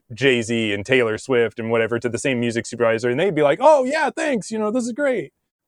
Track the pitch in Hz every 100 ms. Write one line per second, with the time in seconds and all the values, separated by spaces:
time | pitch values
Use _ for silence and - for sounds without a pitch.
0 | - 110 135 120 110 117 110 101 104 131
1 | 113 107 - 123 113 - 113 117 110 117
2 | 120 110 143 120 120 113 - 117 117 113
3 | 120 127 196 151 147 160 285 294 254 311
4 | 269 330 311 233 - 220 214 254 233 233
5 | 285 226 135 _ _ _